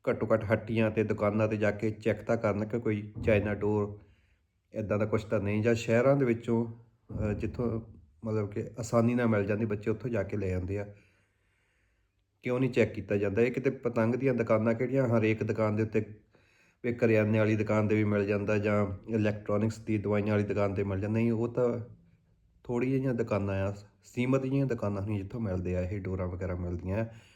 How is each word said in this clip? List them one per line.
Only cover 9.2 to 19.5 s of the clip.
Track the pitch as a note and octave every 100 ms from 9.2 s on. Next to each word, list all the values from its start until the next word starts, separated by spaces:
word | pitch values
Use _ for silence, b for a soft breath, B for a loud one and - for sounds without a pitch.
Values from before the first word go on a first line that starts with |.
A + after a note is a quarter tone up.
| A#2
ਮਿਲ | G#2+ G2
ਜਾਂਦੀ, | G#2 A2+
ਬੱਚੇ | G#2 A2+
ਉੱਥੋਂ | G#2 C3
ਜਾ | A2+
ਕੇ | F#2+ G2+
ਲੈ | F#2+
ਜਾਂਦੇ | F#2 F2+ G2+
ਆ। | G2+ G2+ b b b b b b b b b b b _ _ _
ਕਿਉਂ | B2 B2
ਨਹੀਂ | C3
ਚੈੱਕ | A#2 G#2+
ਕੀਤਾ | G#2+ F#2+ G#2
ਜਾਂਦਾ? | G2+ G2
ਇਹ | A#2+
ਕਿਤੇ | B2+ C3
ਪਤੰਗ | C3 A#2+ A#2 A2+ B2
ਦੀਆਂ | C3+
ਦੁਕਾਨਾਂ | A#2+ A2+ A2 A2+
ਕਿਹੜੀਆਂ, | A#2 B2+ C3+ B2+
ਹਰੇਕ | A2+ G#2+ A2
ਦੁਕਾਨ | G#2+ G#2+ A2 G#2
ਦੇ |
ਉੱਤੇ, | A2 A2 G#2+ G#2 _ b b b b b
ਵੀ | B2
ਕਰਿਆਨੇ | A#2 A#2 A2 G#2+ A2
ਵਾਲੀ | G#2+ G#2+
ਦੁਕਾਨ | G#2 G#2+ G#2+
'ਤੇ | G#2+
ਵੀ |
ਮਿਲ | G#2+ G#2 G2+
ਜਾਂਦਾ | G#2 G2+ G#2+
ਜਾਂ | G#2 G#2 G2+ G2 A2
ਇਲੈਕਟ੍ਰੋਨਿਕਸ | A2 G#2+ G#2 -